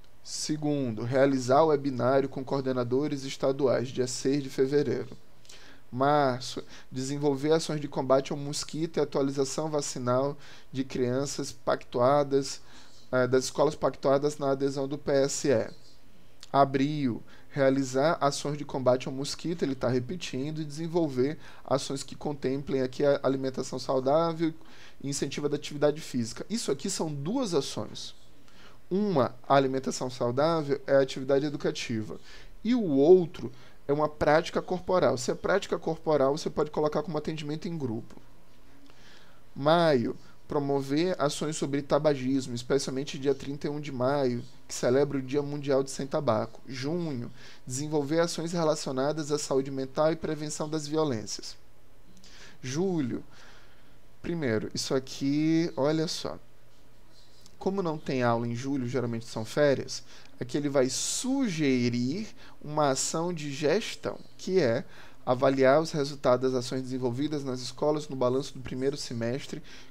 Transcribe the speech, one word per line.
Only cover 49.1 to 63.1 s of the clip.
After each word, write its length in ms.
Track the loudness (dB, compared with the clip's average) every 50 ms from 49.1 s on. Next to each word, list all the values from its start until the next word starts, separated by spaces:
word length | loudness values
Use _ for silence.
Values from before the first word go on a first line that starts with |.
| 0 -2 -2 -2
à 80 | -2 -2
saúde 320 | 0 2 2 2 2 0
mental 420 | -2 -6 -6 -4 0 2 2 2 2
e 40 |
prevenção 500 | 0 -2 -4 -4 -4 -4 -6 -6 -4 -4
das 200 | -4 -4 -4 -4
violências. 720 | -2 0 2 2 2 0 -2 -4 -6 -8 -8 -10 -10 -12 -12 -14 -14 -14 -14 -14 -14 -14 -14 -14 -14 -14 -14 -14 -14 -14 -14 -14 -14 -14 -10 -8
Julho, 600 | -6 -2 -2 0 0 0 0 0 -2 -2 -4 -6 -10 -12 -14 -14 -14 -14 -14 -14 -14 -14 -14 -14 -14 -14 -14 -14 -14 -14 -10 -6
primeiro, 480 | -6 -4 -2 0 2 2 2 0 -2 -4
isso 200 | -4 -2 0 0
aqui, 760 | 0 0 -2 -6 -4 0 0 2 2 4 4 4 4 4 2 0
olha 320 | 2 2 2 2 2 0 -2
só. 300 | -2 -4 -6 -6 -8 -10 -12 -14 -16 -16 -16 -16 -16 -16 -16 -14 -14 -14 -14 -14 -14 -14 -14 -14 -14 -14 -14 -14 -12 -6
Como 240 | -2 -2 0 0 0
não 160 | 0 -2 -2
tem 240 | -2 -2 0 2 4
aula 240 | 4 4 2 0
em 80 | -2 -4
julho, 320 | -4 -4 -2 -2 -2 -2
geralmente 400 | -2 0 0 0 0 -2 -4 -6
são 180 | -6 -6 -6 -6
férias, 600 | -2 2 4 4 6 4 4 0 -4 -8 -10 -10 -12 -12 -12 -12 -12 -10 -8
aqui 160 | -6 -4 -2
ele 120 | -2 0 2
vai 200 | 4 4 4 4
sugerir 1400 | 2 -2 -4 -2 -4 -2 -2 0 0 0 0 0 0 2 2 4 4 4 4 2 2 2 0 0 -2 -4 -6 -8 -10 -12 -12 -12 -12 -12 -10
uma 280 | -4 0 2 2 4
ação 420 | 2 2 0 -2